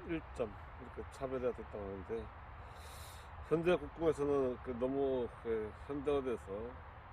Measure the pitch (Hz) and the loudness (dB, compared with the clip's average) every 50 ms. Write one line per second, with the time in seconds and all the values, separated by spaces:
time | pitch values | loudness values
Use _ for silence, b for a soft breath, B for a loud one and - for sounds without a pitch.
0 | - - 170 160 151 - - - 123 107 - - - - - - 131 120 - - | -4 -2 -2 -2 -2 -4 -2 -2 -2 -2 -2 -6 -10 -12 -12 -10 -10 -10 -8 -8
1 | 110 - - - 135 131 131 131 123 127 110 - 110 - - 107 101 98 98 98 | -8 -8 -6 -4 -2 -2 0 2 2 2 2 0 -4 -8 -6 -6 -4 -4 -4 -4
2 | 90 - 113 113 107 - - - - - - - B B B B B B B B | -4 -2 -2 -4 -4 -6 -8 -12 -12 -12 -12 -12 B B B B B B B B
3 | B B B B B B - - - - 151 165 165 175 180 151 147 143 - - | B B B B B B -12 -12 0 2 4 6 6 6 6 6 4 0 -2 2
4 | 165 160 143 139 143 143 143 139 135 127 123 117 - 131 123 117 127 131 135 139 | 4 4 6 6 4 4 6 6 6 4 2 0 -2 -4 0 2 2 4 4 4
5 | 139 135 131 127 120 110 - - - 117 113 110 107 107 101 - - - 143 147 | 4 4 4 4 2 0 -2 -4 -2 0 2 2 0 -2 -6 -8 -6 -4 -4 -2
6 | 131 147 143 143 131 131 117 101 - 98 98 104 113 123 127 - - - - - | 2 2 2 4 2 2 0 -2 -2 -4 -6 -4 -4 -6 -8 -10 -12 -12 -14 -14
7 | - - | -14 -12